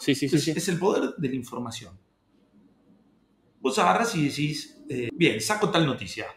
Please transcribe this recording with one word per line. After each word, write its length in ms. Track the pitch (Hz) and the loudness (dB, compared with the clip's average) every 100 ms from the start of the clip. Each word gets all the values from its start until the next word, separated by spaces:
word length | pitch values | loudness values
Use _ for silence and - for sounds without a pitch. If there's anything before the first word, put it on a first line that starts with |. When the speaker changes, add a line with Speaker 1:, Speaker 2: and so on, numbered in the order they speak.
Speaker 1:
Sí, 140 | - | 0
sí, 140 | 139 139 | 0 2
sí, 80 | 151 | 2
Speaker 2:
Es, 80 | |
Speaker 1:
sí. 60 | 160 | 2
Speaker 2:
es 160 | 156 180 | -2 -2
el 100 | 170 | 0
poder 360 | 190 240 269 - | 2 2 -2 -2
de 120 | 139 | -4
la 60 | |
información. 640 | 131 117 120 120 - 107 92 _ _ _ _ _ _ _ _ _ _ _ _ _ _ _ _ | -4 -6 -8 -8 -10 -14 -20 _ _ _ _ _ _ _ _ _ _ _ _ _ _ _ _
Vos 180 | 131 165 | -2 2
agarrás 360 | 180 190 233 | 4 4 2
y 140 | 190 143 | 2 0
decís, 500 | 135 151 151 - - - | 0 -2 -2 -10 -18 -8
eh, 200 | 127 117 | -6 -6
"Bien, 280 | - 156 110 | 2 2 2
saco 300 | - 214 196 | -2 0 2
tal 160 | 175 156 | 2 2
noticia", 400 | 113 95 - 107 | -2 -6 -10 -10